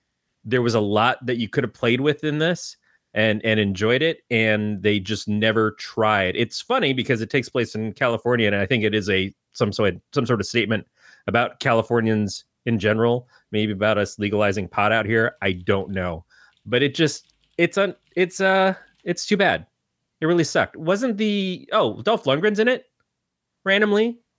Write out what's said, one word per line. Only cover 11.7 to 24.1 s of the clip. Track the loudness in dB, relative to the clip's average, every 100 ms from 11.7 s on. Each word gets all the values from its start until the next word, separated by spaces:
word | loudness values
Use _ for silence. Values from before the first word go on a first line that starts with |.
| 0 2 0 2 0 -2 -6 -16 _ -4
in | 0
general, | 0 2 2 0 -4 _ _
maybe | -4 -2
about | 0 0 0
us | -2 -4
legalizing | -2 2 2 0 -4
pot | 0 2
out | 2 2
here. | 0 0 -2
I | -4
don't | -2 -2 -2 -2
know, | -4 -4 -6 -12 _ _ _ -4
but | 0
it | 0 0
just, | 0 -2 -12 _ _ -2
it's | 0 0
un-, | -2 -4 _ -4
it's, | -4 0
uh, | 0 2 2 0 -10 _
it's | -8 -6 -2
too | 0
bad. | 2 0 -4 _ _ _ _ _
It | 0
really | 2 2
sucked. | 0 0 -2
Wasn't | -2 0 0 -2
the, | -2 0 -2 -6 -4
oh, | 0 0 -2
Dolph | -2 0
Lundgren's | 0 0 2 2
in | 0
it | 0 -6 _ _ _ _ _ _ _ 0
randomly | 2 4 2 2